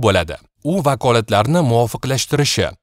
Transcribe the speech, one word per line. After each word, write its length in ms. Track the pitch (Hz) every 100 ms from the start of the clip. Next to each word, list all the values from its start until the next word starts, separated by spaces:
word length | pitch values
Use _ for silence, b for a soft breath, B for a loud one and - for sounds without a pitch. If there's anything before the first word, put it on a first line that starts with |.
| 113
bo'ladi. 300 | 95 80 71 _ _
U 220 | 147 190 143
vakolatlarni 760 | 135 131 117 110 101 113 170 143
muvofiqlashtirishi, 960 | 117 120 - 131 131 - 143 143 - 82 -